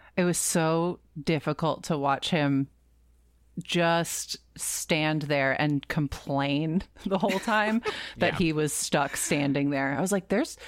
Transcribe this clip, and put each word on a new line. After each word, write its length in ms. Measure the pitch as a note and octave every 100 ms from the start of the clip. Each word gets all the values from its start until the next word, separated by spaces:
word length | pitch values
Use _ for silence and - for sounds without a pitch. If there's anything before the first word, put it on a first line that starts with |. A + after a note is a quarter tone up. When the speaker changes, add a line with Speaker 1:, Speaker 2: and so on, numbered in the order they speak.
| - -
Speaker 1:
it 80 |
was 140 | F3 E3+
so 600 | - F3 D#3+ E3 F3 - _ D3+
difficult 600 | C#3+ D3+ D#3 D3 D#3+ - -
to 120 | D3+
watch 320 | C#3 C3+ -
him 380 | E3 C#3+ C3+ C#3 _ _ _ _ _ _ _ _ -
just 760 | - F3 E3+ E3+ E3 - - - _ -
stand 680 | - - - D#3+ D#3 D#3
there 360 | D3 C#3+ C3+ C3
and 260 | D3 C#3+ -
complain 960 | - C#3 - - C#3 C#3 C#3+ D#3+ F3 -
<laughs> 120 | - G3
the 120 | F#3+
whole 220 | G3+ F#3+
time 420 | - G#3+ G#3+ A3+ G#4+ -
Speaker 2:
<laughs> 180 | - -
Speaker 1:
that 160 | F3
Speaker 2:
Yeah. 40 | E3
Speaker 1:
he 140 | E3
was 200 | D3+ D3+
stuck 420 | - - D3+ C#3 -
standing 540 | - D3 C#3+ C#3 C#3+
there. 260 | C#3 C3+ C3+
I 40 |
was 100 | F3+
like, 180 | G3 -
"There's, 280 | G3 E4 -